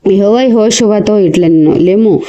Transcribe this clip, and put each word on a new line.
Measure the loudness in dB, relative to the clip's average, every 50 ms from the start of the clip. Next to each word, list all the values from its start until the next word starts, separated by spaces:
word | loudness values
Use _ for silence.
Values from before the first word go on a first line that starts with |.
| -4 -2
యెహోవా | 0 0 0 0 0 0
యెహోషువతో | 0 0 0 0 0 0 0 0 0 0 0 -2 -2 -2 0 0
ఇట్లనెను, | 0 0 0 0 0 0 2 2 2 0 0 0
"లేము, | 0 0 0 0 0 0 0 -2 -4